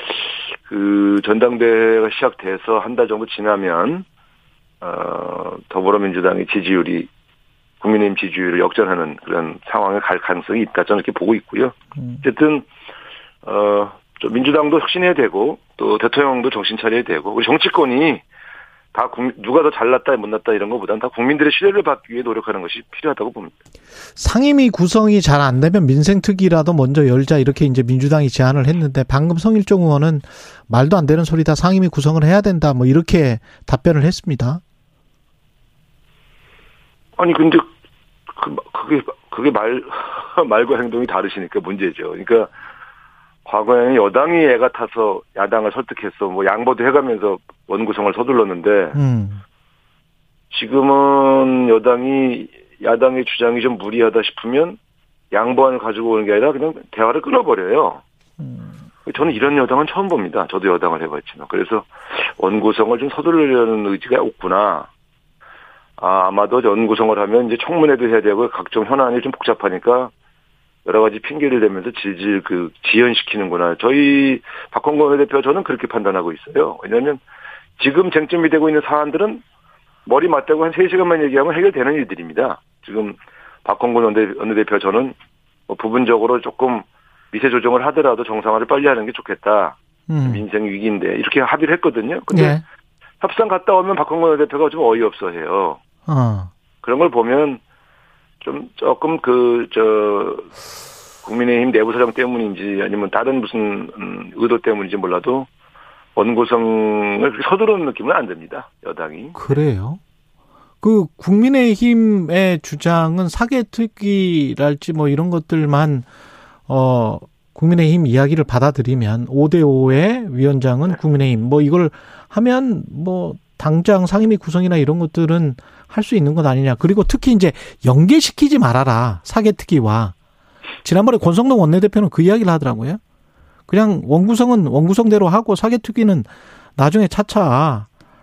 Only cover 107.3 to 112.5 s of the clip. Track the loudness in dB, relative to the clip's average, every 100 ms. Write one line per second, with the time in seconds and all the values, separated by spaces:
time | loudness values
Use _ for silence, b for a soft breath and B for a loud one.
107.3 | -4 -2 0 2 0 -2 -6 -2 -2 -4
108.3 | -10 -14 -16 -18 _ -16 -12 -12 -12 -18
109.3 | -18 -4 -2 0 -2 -6 -10 _ _ _
110.3 | _ b b b b 2 2 0 -6 0
111.3 | 2 4 4 2 2 2 4 4 2 0
112.3 | 0 2